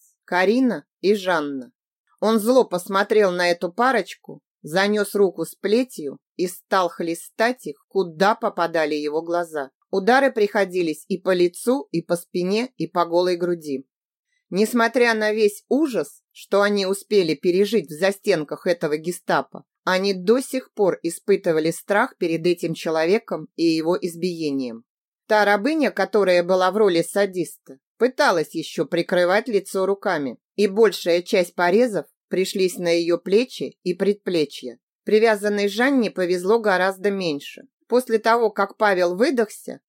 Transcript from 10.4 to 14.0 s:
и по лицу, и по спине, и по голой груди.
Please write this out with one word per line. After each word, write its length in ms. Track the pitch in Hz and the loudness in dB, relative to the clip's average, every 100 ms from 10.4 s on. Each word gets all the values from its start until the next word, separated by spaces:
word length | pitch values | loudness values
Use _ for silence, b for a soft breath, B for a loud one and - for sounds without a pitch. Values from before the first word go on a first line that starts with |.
| 202 220 196 180 170 151 - | 0 0 0 0 -2 -4 -6
и 80 | 180 | -4
по 160 | 180 | 0
лицу, 540 | 185 175 - - 262 - | 2 0 0 -2 -2 -2
и 100 | 170 | -6
по 140 | 165 170 | -4 -6
спине, 560 | - 180 180 208 247 - | -4 -4 -2 -2 -4 -8
и 100 | 160 | -4
по 180 | 180 170 | -2 0
голой 300 | 170 180 175 | 0 0 -2
груди. 500 | 175 175 151 131 - _ | -2 -4 -6 -8 -10 _